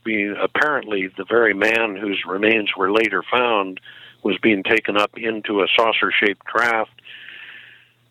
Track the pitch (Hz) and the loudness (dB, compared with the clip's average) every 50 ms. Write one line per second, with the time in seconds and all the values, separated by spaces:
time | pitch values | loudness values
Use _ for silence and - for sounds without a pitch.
0 | - 117 110 104 101 104 101 90 95 - - - 143 151 147 127 - - 107 98 | -6 -4 -4 -2 -2 -4 -4 -4 -4 -2 0 0 0 0 0 -2 -4 -4 -4 -4
1 | 95 92 - - 95 - 113 117 117 110 98 98 104 110 113 113 113 110 95 95 | -4 -6 -8 -10 -6 0 2 4 4 4 2 2 2 2 2 2 0 -2 -4 -4
2 | 107 101 95 92 - 85 92 98 107 110 113 110 104 98 - 95 95 95 104 110 | -4 -4 -4 -4 -4 -6 -4 0 2 2 2 2 0 -2 -2 0 0 2 2 2
3 | 113 104 98 90 85 - - 123 123 120 113 104 98 95 92 - - - - - | 2 2 0 -2 -2 0 0 2 2 2 2 2 0 -2 -6 -12 -16 -20 -20 -20
4 | - - - _ - 107 98 - - 113 107 95 95 - 113 110 - - 101 104 | -20 -20 -14 _ -2 -2 -2 2 2 2 2 2 2 2 0 2 2 0 0 2
5 | 104 - - 113 113 113 113 110 104 - 107 101 90 - - - 113 110 107 - | 0 0 -2 -6 -6 -6 -6 -6 -4 -2 0 0 2 2 2 2 2 2 2 2
6 | 107 95 - - 113 104 98 _ - - - 110 117 120 113 113 107 - _ - | 0 0 2 2 2 2 0 _ -6 -4 0 0 2 2 2 0 -2 -4 _ -20
7 | - - - - - - - - - - - - - - - - _ _ _ _ | -20 -20 -20 -20 -18 -18 -18 -18 -18 -18 -18 -20 -20 -20 -20 -20 _ _ _ _
8 | _ _ | _ _